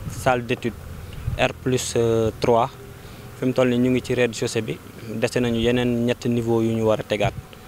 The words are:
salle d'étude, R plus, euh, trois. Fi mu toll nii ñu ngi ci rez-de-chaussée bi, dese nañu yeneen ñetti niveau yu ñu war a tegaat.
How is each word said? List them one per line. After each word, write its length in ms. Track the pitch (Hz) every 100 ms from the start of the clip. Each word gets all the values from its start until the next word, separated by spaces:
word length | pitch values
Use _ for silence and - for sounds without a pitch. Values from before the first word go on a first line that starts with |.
| -
salle 360 | - 135 123 117
d'étude, 280 | 123 120 - - - - - - -
R 160 | 127 -
plus, 300 | 131 127 - 120
euh, 360 | 117 113 110 -
trois. 300 | - 117 127 - - - - - - -
Fi 60 | 127
mu 80 |
toll 160 | 123 127
nii 80 | 120
ñu 120 | 127
ngi 100 | 127
ci 120 | 113 123
rez-de-chaussée 460 | 120 113 120 117
bi, 160 | 110 - - - 110 113
dese 180 | - 127
nañu 200 | 120 117
yeneen 460 | 117 123 123 120 120
ñetti 240 | 120 123
niveau 320 | 120 113 113
yu 100 | 113
ñu 100 | 113 110
war 140 | 107
a 40 |
tegaat. 300 | - 104 101 - - -